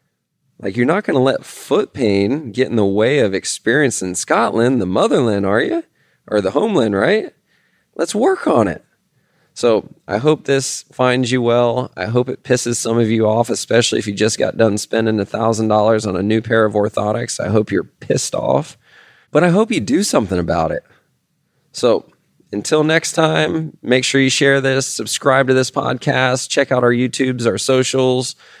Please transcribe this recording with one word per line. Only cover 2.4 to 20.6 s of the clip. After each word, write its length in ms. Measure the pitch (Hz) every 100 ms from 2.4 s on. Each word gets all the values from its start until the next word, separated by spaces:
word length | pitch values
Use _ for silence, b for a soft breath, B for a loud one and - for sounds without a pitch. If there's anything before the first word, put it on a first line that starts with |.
| 131
get 180 | 110 131
in 60 | 113
the 100 | 98
way 340 | 98 117 147
of 140 | 107
experiencing 840 | 95 - - 113 135 135 - 92 92
Scotland, 640 | - 180 233 113 120 127
the 60 | 90
motherland, 600 | 104 220 208 117 101 98
are 160 | 110
you? 220 | - 330 - _ _ _ -
Or 120 | 104
the 120 | 95
homeland, 440 | 127 220 180 110 98
right? 380 | 135 214 285 _ _ _ _ _ _ -
Let's 180 | 170
work 340 | 208 359 381 -
on 200 | 139 98
it. 180 | - _ _ _ _ _ _ _
So 360 | - 120 107 - - -
I 100 | 104
hope 280 | 147 156 -
this 400 | 135 135 - -
finds 380 | - 127 127 120
you 100 | 123
well. 500 | 117 117 120 120 123 -
I 80 | 92
hope 240 | 123 127
it 140 | -
pisses 340 | - 127 120 117
some 200 | 113 117
of 120 | 110
you 180 | 113 107
off, 220 | 113 120
especially 500 | 101 - 113 - 120
if 80 | 107
you 60 |
just 240 | 98 110 -
got 180 | - -
done 220 | 110 104
spending 420 | - 110 113 107
a 60 | 98
thousand 420 | 110 113 110 110
dollars 380 | 107 107 110 104
on 100 | 90
a 80 |
new 180 | 101 110
pair 220 | 110 113
of 100 | 107
orthotics. 640 | 104 104 - 104 110 117 -
I 100 | -
hope 220 | 107 107
you're 120 | 98
pissed 500 | - - - 135 -
off, 440 | - - 135 156 - b b b b b
but 120 | 147
I 60 | 175
hope 220 | 185 220
you 100 | 190
do 220 | 104 160
something 360 | 202 147 98 90
about 320 | 85 82